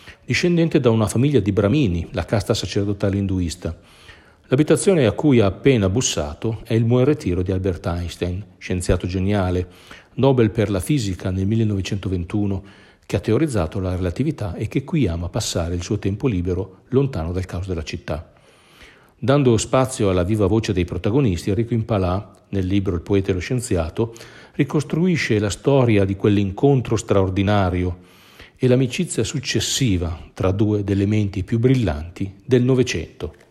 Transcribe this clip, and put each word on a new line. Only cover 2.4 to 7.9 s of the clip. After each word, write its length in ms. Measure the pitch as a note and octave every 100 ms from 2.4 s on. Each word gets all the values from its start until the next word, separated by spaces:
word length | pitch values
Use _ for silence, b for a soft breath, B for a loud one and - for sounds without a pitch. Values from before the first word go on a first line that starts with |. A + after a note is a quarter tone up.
| -
sacerdotale 640 | A2+ F#2+ G#2 G2+ G2 G2+ G2
induista. 600 | G2 F#2 F2 - E2+ E2 b b b b b b
L'abitazione 640 | - C3+ D3+ D3+ - F3+ A2+
a 60 |
cui 300 | - D#3 A#2+
ha 60 | G2
appena 420 | F#2 C#3 B2 F#2+
bussato 720 | G#2+ - - D2+ D#2 A2+ A2+
è 120 | - A2+
il 100 | A#2
Buon 180 | B2+
Ritiro 380 | B2+ D3 G2+ F2
di 100 | F2+
Albert 340 | F#2 F#2+ F2
Einstein, 600 | -